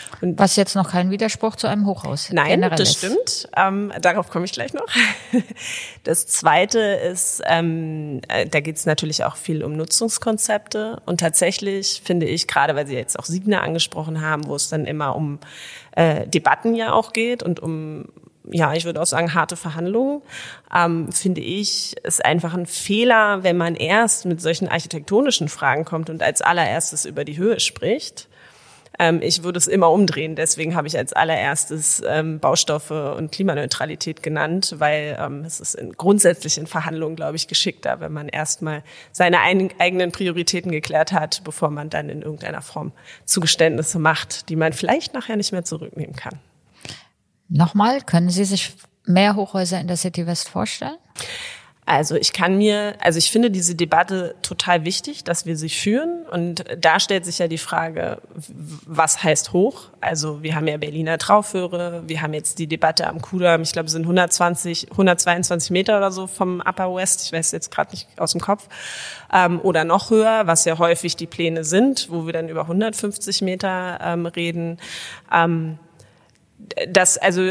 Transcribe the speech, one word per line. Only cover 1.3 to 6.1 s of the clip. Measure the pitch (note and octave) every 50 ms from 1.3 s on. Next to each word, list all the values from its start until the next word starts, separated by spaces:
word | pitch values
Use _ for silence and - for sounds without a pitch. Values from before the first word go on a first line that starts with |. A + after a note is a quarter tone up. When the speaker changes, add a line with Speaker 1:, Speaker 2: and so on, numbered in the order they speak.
| - - - A3 G#3+ -
Speaker 2:
zu | - -
einem | - G#3 G#3
Hochhaus | G3+ F#3+ - - - - D3 - -
Speaker 1:
Nein, | - E3 C#3+ D3+
Speaker 2:
generell | F#3 F3 F3+ F3 E3
Speaker 1:
das | E3 F#3+ -
Speaker 2:
ist. | - -
Speaker 1:
stimmt. | - F#3+ B3 G4+ B4+ - - - - - -
Ähm, | - F#3+ F#3+ G3 G3+ G#3 G3+ - -
darauf | E3+ F3+ E3+ G#3 F3+ -
komme | - E3+ F3+
ich | F#3+ -
gleich | - A#2 - -
noch. | C#4+ A#4 A4 - B3 A#3 G#3+ G3+ - - -
<laughs> | - B3+ - - - - - - - - - - - - -
Das | -